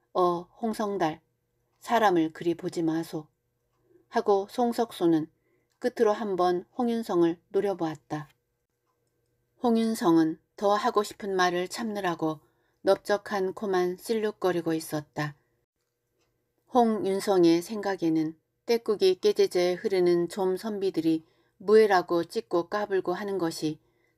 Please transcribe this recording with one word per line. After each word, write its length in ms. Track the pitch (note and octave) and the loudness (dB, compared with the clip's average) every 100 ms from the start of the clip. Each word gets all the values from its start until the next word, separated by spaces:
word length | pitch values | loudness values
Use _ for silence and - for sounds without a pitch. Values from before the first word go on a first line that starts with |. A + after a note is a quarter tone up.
| _ | _
어, 280 | - F3+ F3 F3+ - | 0 0 0 -8 -6
홍성달, 600 | A3+ G#3+ G#3 G3 E3 D#3+ _ _ _ _ _ _ | -6 -4 -4 -2 -2 -4 _ _ _ _ _ _
사람을 520 | - A#3 G#3 F3 D#3+ | -2 2 4 4 0
그리 220 | - E3+ E3 | -2 -4 -4
보지 260 | F3+ E3+ | -6 -4
마소." 460 | E3 D#3+ E3 E3 D3+ _ _ _ _ _ _ _ _ | -2 -2 -4 -10 -12 _ _ _ _ _ _ _ _
하고 380 | A#3 G#3+ G3+ G3+ | -2 2 0 0
송석소는 800 | - A#3+ A#3 A3+ - E3+ D#3+ D#3+ _ _ _ _ _ | -2 -2 0 -4 0 2 2 0 _ _ _ _ _
끝으로 340 | G3+ - A3+ | -6 0 2
한번 520 | - G#3+ F#3 F3+ F3+ - - | 2 -2 0 0 0 -4 -4
홍윤성을 600 | A#3+ A#3 A3+ F3+ E3+ E3+ _ | -2 -2 -2 2 2 0 _
노려보았다. 800 | G3 G3+ F3+ D#3+ D3+ - D3+ D3 _ _ _ _ _ _ _ _ _ _ _ _ _ | -2 -2 -2 -6 -8 -10 -10 -10 _ _ _ _ _ _ _ _ _ _ _ _ _
홍윤성은 760 | A#3+ A3+ A3+ A3+ F#3+ E3 D#3+ E3 _ - | 0 2 0 0 4 4 4 -2 _ -2
더 180 | G3+ | 0
하고 300 | G#3 B3 G#3 | 2 2 0
싶은 320 | G#3 - G3+ F#3 | -2 -6 -4 0
말을 320 | F3+ F3 F#3 | 0 0 -4
참느라고 720 | - A#3 G#3 F#3 E3 D#3+ D#3 _ _ _ _ | -6 -6 -4 -4 -2 -4 -6 _ _ _ _
넓적한 720 | F#3+ G3 - D4+ - G#3 F#3+ | 0 0 2 -2 -2 -4 -2
코만 440 | - G#3 F#3 F3+ F3+ | -4 -2 0 -2 -4
실룩거리고 760 | - A3 G#3+ - F#3 F3 E3 | -4 -2 -2 -2 -2 0 -2
있었다. 640 | D#3+ - D#3 D3 - D3 - _ _ _ _ _ _ _ _ _ _ _ _ _ | -4 -4 -8 -8 -8 -8 -8 _ _ _ _ _ _ _ _ _ _ _ _ _
홍윤성의 880 | B3+ A#3 G#3+ F#3+ G3 G3+ F#3+ E3+ E3+ | 2 2 0 -2 -2 0 4 6 4
생각에는 760 | F3 A3 G3+ F#3 E3 D#3+ D#3 D#3+ _ _ - | 0 -6 -6 -2 0 0 -2 -6 _ _ -4
떼꾸기 500 | A#3 - G3 F#3+ F3+ | -2 -2 2 2 2
깨제제 520 | G#3 G3+ G3 F3+ F3 | 0 2 2 2 0
흐르는 560 | F3+ A3 F#3+ F3 F3 E3+ | 0 -2 2 2 2 0
좀 280 | G#3+ F#3 F#3 | -2 -2 -2
선비들이 680 | A3+ G#3 F#3+ E3 D#3+ D#3+ - _ _ _ | -6 -4 -4 -2 0 -2 -4 _ _ _
무예라고 640 | F#3 A3 G#3+ F#3 F3 E3+ | 4 6 6 4 2 -2
찢고 460 | E3 A3+ - F3 E3+ | -2 -6 -2 -2 -2
까불고 440 | G#3 G#3 F#3+ F3+ | -4 -2 -2 -2
하는 240 | F#3 G3+ F#3+ | -4 -4 -2
것이 420 | E3 D#3+ D#3 D#3 _ _ _ | -2 -2 -6 -6 _ _ _